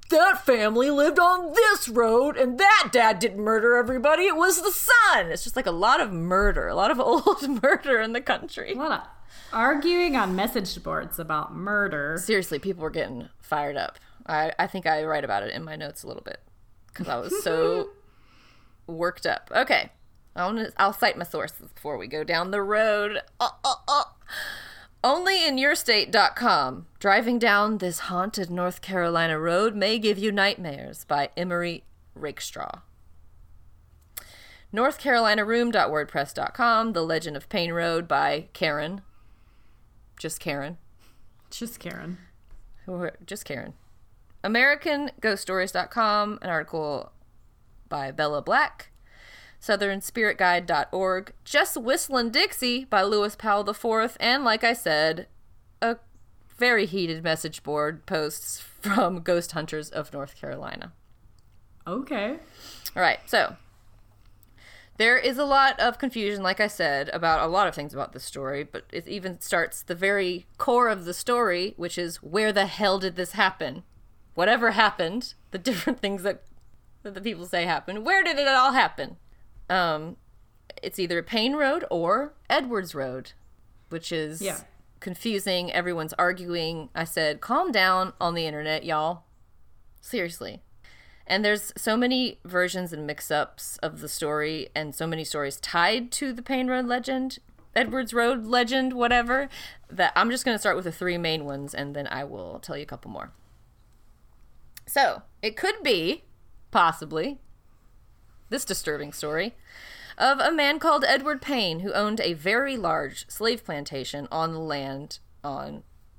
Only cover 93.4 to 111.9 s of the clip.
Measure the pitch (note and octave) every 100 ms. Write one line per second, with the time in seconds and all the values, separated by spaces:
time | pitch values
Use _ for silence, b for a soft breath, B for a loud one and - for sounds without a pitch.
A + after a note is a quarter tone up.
93.4 | C#3 - - - D3+ D#3 D3+ - D#3 D3+
94.4 | D3+ D#3 - - D3+ C#3+ E3 D#3+ D3+ D3+
95.4 | C#3 - - F3 F3 A3+ A#3+ - C#4+ A#3+
96.4 | A#3+ C4+ B3+ B3+ B3 B3 A#3+ C4 C4 -
97.4 | - - - - A#3+ B3+ A#3 A#3 A#3 B3+
98.4 | A3 B3 A#3+ C4 C4 B3+ A#3+ A#3+ A#3+ C4
99.4 | C#4 B B B - F3+ F3 - G#3+ B3
100.4 | - A3 G#3 F#3 F3+ D#3+ F3+ F3 E3+ D#3+
101.4 | C#3+ C#3 C#3+ - C#3+ C#3+ C#3 - C#3+ G2+
102.4 | F2 E2 - C#3+ D3+ D3 D3+ F#2+ - -
103.4 | - - - _ - - - - - -
104.4 | - - - - - C#4+ A#3+ - - -
105.4 | G#3+ G#3+ F#4 A4 D#4 G3 E3 D4+ - -
106.4 | - - - A3 E3+ - D#3 D#3 G3 C#4
107.4 | - - - - - - - - - -
108.4 | - C#4 - F#3 - D3 D3 - D3+ D#3
109.4 | G3+ - B B B B B B B3 C4+
110.4 | C#4+ D#4+ C#4+ D4+ D#4+ D4+ - C4+ C4+ C#4
111.4 | - C4+ F#3+ D#3+ G3